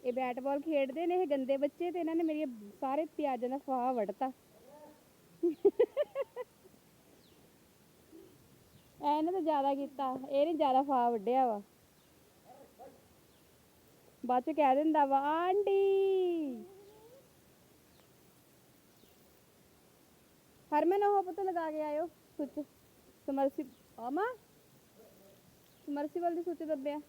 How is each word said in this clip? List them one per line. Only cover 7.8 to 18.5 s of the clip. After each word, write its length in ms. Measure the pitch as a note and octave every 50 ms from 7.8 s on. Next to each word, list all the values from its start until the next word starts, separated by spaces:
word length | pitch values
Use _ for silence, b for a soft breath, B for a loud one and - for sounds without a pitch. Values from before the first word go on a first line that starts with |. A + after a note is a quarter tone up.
| - - - _ - - - - - - - - - - - - - - - - - - - - D4 D4 D4 D4+
ਇਹਨੇ 140 | D#4 E4 F4+
ਤਾਂ 80 | G4
ਜ਼ਿਆਦਾ 340 | D#4+ D#4+ D4+ C#4+ C4+ C#4 C#4
ਕੀਤਾ, 440 | C4+ C#4 C4 - - C#4 C4 B3+ C4 C4 C#4
ਇਹਨੇ 240 | C#4 C#4 C#4+ E4 F4
ਜ਼ਿਆਦਾ 280 | D4 D#4 C4+ B3+ C4 C#4+
ਫਾਹਾ 280 | C#4 C#4 B3+ A#3+ A#3+
ਵੱਢਿਆ 360 | A#3+ A3+ F#3+ A3 B3 C4 C4
ਵਾ। 160 | B3 G#3+ G3+ G3+ - - _ - _ _ _ _ - _ - - - _ - _ - B3+ - - - - - B3+ C4+ - - - - - - _ _ _ _ - _ _ _ - _ _ _ _ - - - _ - - - -
ਬਾਅਦ 160 | A#3+ B3 B3 -
ਚ 80 | E4
ਕਹਿ 240 | D#4 D4 D4+ C4 C4
ਦਿੰਦਾ 320 | C#4 D#4 D#4+ D#4 D4+ C#4+
ਵਾ, 120 | C4+ C4+ C4+
"ਆਂਟੀ।" 1400 | C#4 D4 D#4 E4 F4 F4+ F#4+ G4+ G4+ G4 G4 G4 G4 G4 G4 G4 G4 F#4+ G4 F#4 F#4 F4+ F4 E4 D#4 C#4 B3 A3+ G#3+ - G4 F#4+ G4+ - G#4+ G#4+ A4 A#4 B4 C5+ C#5 - - - - - - - - - - - _ - - - - - - - - - - - _ -